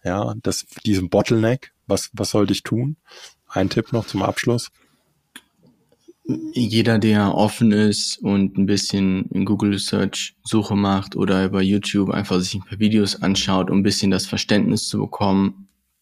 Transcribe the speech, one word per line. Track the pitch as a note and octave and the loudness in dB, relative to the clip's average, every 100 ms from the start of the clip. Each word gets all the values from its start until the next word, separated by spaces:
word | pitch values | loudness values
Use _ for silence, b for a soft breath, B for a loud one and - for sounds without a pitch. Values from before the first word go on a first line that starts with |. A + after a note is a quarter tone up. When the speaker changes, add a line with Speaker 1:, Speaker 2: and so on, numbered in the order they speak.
Speaker 1:
ja, | F2+ F#2+ A#2 A2 | -6 -4 -4 -6
das, | G2 - - - | -6 -6 -8 -8
diesem | A2+ F#2+ F2+ | -2 -2 2
Bottleneck", | G2 - A2+ A2 C3 - _ - | 2 2 2 2 -2 -6 _ -4
was, | G2 - | -4 -4
was | - G2 | -8 -2
sollte | G#2+ G2+ | 0 0
ich | G2 | 0
tun? | - A2+ C3+ D#3 B B B _ - | -2 -4 -2 -6 B B B _ -8
Ein | - F#2+ | -4 -2
Tipp | A#2 - | -2 -2
noch | A#2 - | -4 -4
zum | G2 | -4
Abschluss. | F#2+ - B2 A#2+ - _ _ _ _ _ _ - _ _ _ _ _ _ _ _ - - D#4 | -4 -2 -2 -2 -4 _ _ _ _ _ _ -20 _ _ _ _ _ _ _ _ -8 -8 -6
Speaker 2:
Jeder, | B2+ A2 A2 A2 A2 | -4 0 2 4 4
der | A2 G#2 G2+ | 4 4 2
offen | - G#2 - A#2 | 2 0 2 2
ist | G#2 G#2+ G2+ - - | 4 2 0 -4 -6
und | - G2+ G2 - | 0 2 2 0
ein | F#2+ | 0
bisschen | G2+ - G2+ F#2+ F#2+ - | 0 0 0 0 0 -2
in | F#2+ | -2
Google | G2 G2+ G#2 G2 | 0 0 0 0
Search | - G2+ G2 - - - | -2 -2 -2 -4 -10 -12
Suche | - A2 G#2 G2+ | -2 0 2 2
macht | G2+ F#2+ - - | 2 2 0 -2
oder | G2 F#2+ | 2 2
über | F#2+ G2 | 2 2
YouTube | F#2+ G2+ - G2+ G2 | 2 0 0 0 0
einfach | G2 G2+ F#2 | 0 0 -2
sich | F2+ | -2
ein | G2 | -6
paar | - G2+ | -10 -2
Videos | G#2+ G#2+ G2 - | 2 2 2 0
anschaut, | F2+ F#2+ - F#2 F#2 | -2 0 0 0 2
um | G2 | 0
ein | |
bisschen | G2+ G2+ G2 | 0 0 0
das | F#2+ - | 0 -2
Verständnis | G#2+ - G#2 G2 G#2 - | -6 0 2 2 0 -2
zu | G#2 | -4
bekommen, | G2 - G2+ G2 G2 - - _ _ _ | -6 -2 0 2 0 -2 -16 _ _ _